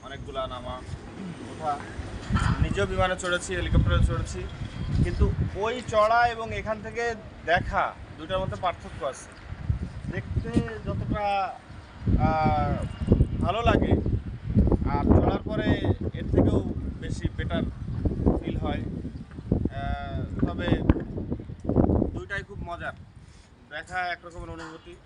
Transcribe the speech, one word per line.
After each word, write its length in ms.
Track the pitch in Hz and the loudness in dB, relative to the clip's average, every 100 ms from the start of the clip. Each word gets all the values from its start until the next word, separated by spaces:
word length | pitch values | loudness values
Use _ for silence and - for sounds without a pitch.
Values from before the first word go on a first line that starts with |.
অনেকগুলা 440 | 131 135 123 135 131 | -14 -12 -8 -6 -6
নামা 340 | 127 123 127 127 - - - 190 165 - | -6 -8 -10 -10 -12 -12 -12 -12 -10 -12
ওঠা। 280 | - 156 147 - - - - - - - - | -6 -4 -4 -6 -10 -8 -10 -2 0 2 2
নিজেও 220 | 175 190 196 | 2 2 0
বিমানে 300 | 190 185 180 | 2 2 2
চড়েছি, 360 | 185 175 - 185 | 0 -2 -2 -4
হেলিকপ্টারে 500 | 165 165 160 170 170 | 4 4 6 6 4
চড়েছি, 380 | 165 165 180 180 - - - - - | 2 -4 -6 -8 -8 -10 -6 -2 2
কিন্তু 280 | 165 170 196 180 - 180 | 2 4 2 4 -2 0
ওই 260 | 214 254 - | -2 -2 0
চড়া 400 | 220 214 233 240 | 4 6 8 6
এবং 280 | 226 226 208 | 2 -4 -4
এখান 220 | 196 214 | -4 -4
থেকে 320 | 214 220 233 220 - - 151 | -4 -4 -2 -4 -10 -10 2
দেখা 480 | 175 - 190 135 95 - - | 2 2 0 0 -2 -14 -12
দুটার 220 | 156 185 | -4 -2
মধ্যে 180 | 190 202 | -2 -2
পার্থক্য 440 | 185 165 190 - 151 | -2 -2 -10 -6 -6
আছে। 220 | 127 - - - - - - - - - | -6 -14 -16 -14 -12 -4 -2 -2 -10 -8
দেখতে 380 | 190 - - 226 240 233 220 208 | -8 -4 -6 -2 -2 -2 -6 -6
যতটা, 680 | 196 - 214 202 202 185 - - - - - - 156 | -4 -2 -2 0 0 -2 -8 -16 -18 -16 -6 2 4
আহ, 680 | 156 156 156 151 147 143 - - - - - - | 4 4 4 4 2 0 -2 -4 4 6 6 2
ভালো 200 | 170 208 | 0 2
লাগে, 340 | 233 208 - - - - - - - - - - 139 | 4 4 6 4 4 -2 -2 -8 2 4 6 4 2
আর 160 | 143 - | 2 6
চড়ার 340 | - - 196 - | 6 6 0 -2
পরে 360 | 214 214 - - - - | 0 2 2 2 0 -2
এর 100 | - - | -4 2
থেকেও 420 | - - - - - - - | 4 4 4 0 -4 -6 -6
বেশি 280 | 160 160 - - | -6 -4 -4 -2
বেটার 260 | 160 170 - - - - - - - - | -2 -2 -2 -4 -6 -2 -2 2 4 4
ফিল 140 | - - | 0 -2
হয়। 180 | 151 143 | -2 -2
আহ, 1700 | - - - - - - - - - 135 139 143 139 139 139 - - | -4 -6 -8 -10 -12 -12 0 0 0 -2 -4 -4 -4 -6 -6 -2 -2
তবে 200 | - 175 175 - - - - - - - - - - - - - | 0 0 0 2 0 0 -6 -6 -6 -8 -10 -2 2 4 4 2
দুইটাই 300 | - 185 196 | -2 -6 -8
খুব 140 | 190 202 175 | -8 -10 -8
মজার, 280 | 170 156 - - - - - - - - | -8 -8 -10 -18 -20 -20 -20 -20 -20 -14
দেখা 300 | 147 143 185 | -14 -8 -6
এক 200 | 180 170 | -4 -6
রকমের 260 | 175 170 170 | -10 -12 -10
অনুভূতি 460 | 165 165 160 175 175 | -10 -12 -14 -16 -20